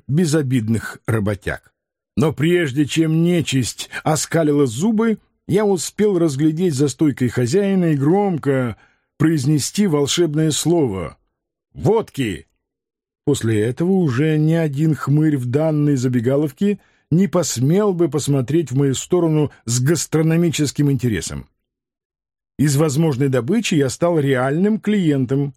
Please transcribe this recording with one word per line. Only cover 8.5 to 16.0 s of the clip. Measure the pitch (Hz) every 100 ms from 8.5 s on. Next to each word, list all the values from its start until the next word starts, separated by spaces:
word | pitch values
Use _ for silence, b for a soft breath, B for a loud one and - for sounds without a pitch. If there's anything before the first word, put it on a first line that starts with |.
| 135 123 104 b b b -
произнести | 156 160 127 151 - - 208
волшебное | 147 143 - 170 147 156
слово: | 139 147 170 135 95 76 - _ _ _ _ _
«Водки!». | - 104 220 - - 120 80 - _ _ _ _ _ _ _
После | - 139 113 107
этого | 110 127 170
уже | 190 165 120 156 156
ни | 156
один | 165 160 135 160
хмырь | 151 - 147 156 147
в | 123
данной | 143 160 151 147
забегаловке | 139